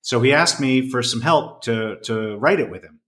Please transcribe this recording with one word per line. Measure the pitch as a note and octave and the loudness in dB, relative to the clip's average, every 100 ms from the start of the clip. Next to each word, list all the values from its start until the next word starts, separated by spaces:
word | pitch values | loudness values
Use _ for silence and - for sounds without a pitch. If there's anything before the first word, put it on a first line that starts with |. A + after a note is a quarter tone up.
So | - B2 | -2 2
he | B2+ | 4
asked | C#3+ E3+ - | 4 2 0
me | C3+ C3 C3 | 2 2 0
for | B2 | -4
some | A#2+ A#2 | -4 -2
help | C#3+ D#3 - - | 2 2 0 -10
to, | - A2+ A2 G2 | -4 -2 -4 -8
to | - A2 A2 G#2 | -6 -4 -4 -2
write | C#3+ F#3 | 0 0
it | A#2 | -2
with | F#2 | -8
him. | - - | -18 -20